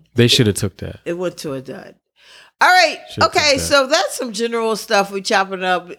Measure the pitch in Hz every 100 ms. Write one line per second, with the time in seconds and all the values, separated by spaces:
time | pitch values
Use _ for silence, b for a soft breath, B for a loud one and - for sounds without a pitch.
0 | _ 117 120 - 107 95 101 - 90 -
1 | 165 175 180 170 156 135 131 180 - -
2 | _ b b b b - 320 370 320 -
3 | - - - - 302 269 - 277 254 330
4 | 554 - 247 202 233 233 226 214 - 208
5 | 185 196 190 202 190 185 185 180 175